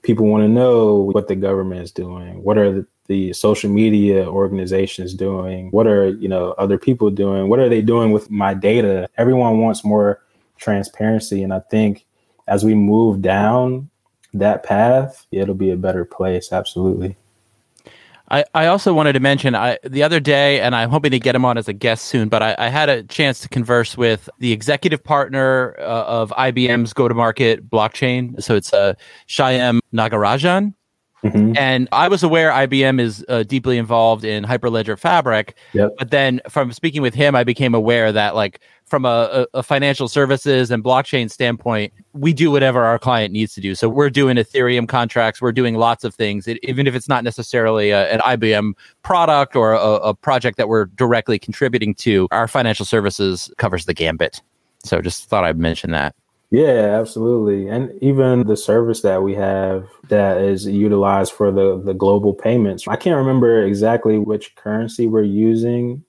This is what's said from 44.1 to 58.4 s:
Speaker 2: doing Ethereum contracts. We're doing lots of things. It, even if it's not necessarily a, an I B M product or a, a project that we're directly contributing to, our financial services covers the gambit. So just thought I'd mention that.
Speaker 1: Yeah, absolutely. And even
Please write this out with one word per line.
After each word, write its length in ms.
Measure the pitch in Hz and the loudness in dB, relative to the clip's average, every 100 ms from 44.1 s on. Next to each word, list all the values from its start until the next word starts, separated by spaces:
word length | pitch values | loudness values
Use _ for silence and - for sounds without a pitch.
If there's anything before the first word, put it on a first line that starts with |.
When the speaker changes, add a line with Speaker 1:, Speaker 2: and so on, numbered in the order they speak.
Speaker 2:
doing 260 | 135 135 123 | 2 2 2
Ethereum 520 | 110 139 123 123 117 | 0 0 0 0 -2
contracts. 540 | 131 117 - 113 - | -2 -2 0 -2 0
We're 100 | 123 | -2
doing 220 | 117 123 | 0 0
lots 300 | 113 117 117 | 2 0 0
of 100 | 117 | -6
things. 340 | - 107 101 98 | -4 -4 -4 -8
It, 100 | 117 | -10
even 240 | - 127 139 | -6 -2 -2
if 80 | |
it's 140 | 123 - | -2 -2
not 140 | 131 | -2
necessarily 640 | 120 110 117 123 113 110 104 | -2 -8 -4 0 0 2 2
a, 200 | 101 92 | 2 2
an 100 | 110 | 0
I 120 | 117 123 | 0 0
B 180 | 110 | 0
M 220 | 107 104 101 - _ | 0 -2 -8 -16 _
product 540 | - 180 165 147 139 139 | -2 0 4 2 2 2
or 160 | 110 | 2
a, 60 | 110 | 2
a 360 | 104 107 101 | 2 2 0
project 420 | 101 - 131 117 101 | -4 -2 0 -2 -2
that 120 | 110 | 0
we're 180 | 113 98 | 0 0
directly 520 | 98 123 117 - 107 | -2 0 0 0 -4
contributing 580 | - - 135 120 107 104 | -4 -4 -2 -2 -4 -4
to, 320 | - 101 92 | 0 2 2
our 160 | 104 117 | 0 0
financial 400 | 143 117 107 98 | 0 0 -2 -2
services 640 | 113 101 - 98 90 - - | 0 0 -2 -4 -4 -10 -4
covers 280 | 107 90 82 | -4 -4 -4
the 60 | |
gambit. 480 | 85 82 80 85 - _ _ _ _ | -2 -2 -2 -4 -6 _ _ _ _
So 180 | - 87 | -4 -4
just 260 | 85 - - | -4 -8 -4
thought 140 | 107 | 0
I'd 160 | 90 80 | 0 0
mention 320 | 82 82 - | -2 -2 -4
that. 240 | 80 71 - _ _ _ | -4 -4 -8 _ _ _
Speaker 1:
Yeah, 480 | 113 156 123 104 107 | 2 4 2 2 0
absolutely. 720 | 113 - 113 120 107 101 95 | -2 -4 -2 0 0 -2 -4
And 240 | 113 131 - | -6 -6 -2
even 440 | 139 135 131 123 | 0 2 2 2